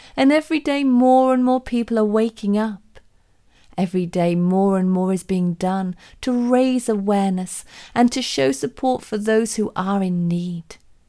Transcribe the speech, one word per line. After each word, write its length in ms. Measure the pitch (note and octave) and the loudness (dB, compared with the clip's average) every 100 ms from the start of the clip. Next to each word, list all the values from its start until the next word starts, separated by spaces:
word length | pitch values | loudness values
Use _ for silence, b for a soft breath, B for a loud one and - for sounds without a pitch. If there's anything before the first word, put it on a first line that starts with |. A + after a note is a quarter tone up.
| B - | B 0
and 180 | C4+ | 2
every 260 | D4+ D4+ D#4 | 2 0 -2
day 240 | D4+ C#4+ | -2 0
more 480 | C4+ B3 B3+ C4 C4 | 2 4 6 6 4
and 140 | B3+ B3 | 2 2
more 160 | B3+ | 0
people 380 | B3+ A#3+ A3+ A3+ | -2 -4 -2 0
are 60 | G#3+ | 2
waking 520 | A3 A3+ - G3+ G#3 | 2 0 -2 -2 -2
up. 420 | A3 F#3+ _ - - b b b b b b - | -2 -6 _ -20 -20 b b b b b b -4
Every 300 | F#3 F#3 F3 | -2 -2 -2
day 260 | F3+ F3 | 0 0
more 460 | F3 F3+ F#3+ G3 F#3+ | 2 2 2 2 2
and 100 | F#3 | 2
more 240 | F#3 F#3 | 0 0
is 80 | F#3+ | -2
being 320 | - F#3 F3+ | -2 -2 -2
done 420 | E3+ F#3 F#3+ F#3 F3+ B B | -2 -2 -2 -6 -10 B B
to 280 | C4 B3 A#3+ | -4 -2 2
raise 400 | B3 C4 B3+ A#3 | 2 2 0 -2
awareness 720 | G#3+ G3 G3+ G3 F#3 F#3 - B B B | -2 0 0 0 -2 -6 -12 B B B
and 180 | - - | 0 2
to 100 | C4 | 0
show 280 | - - C3+ | -4 0 0
support 520 | C#3 C3+ - C4 B3+ | 0 -6 -4 -2 -2
for 160 | - G#3+ | -4 -4
those 380 | G#3 A3 A3+ - | 0 0 0 -2
who 140 | G3+ - | -4 -4
are 260 | F#3+ G3+ | -2 -2
in 260 | F#3 F3 E3+ | 0 0 0
need, 500 | F3 F3 E3+ - - - _ | -2 -4 -8 -12 -20 -20 _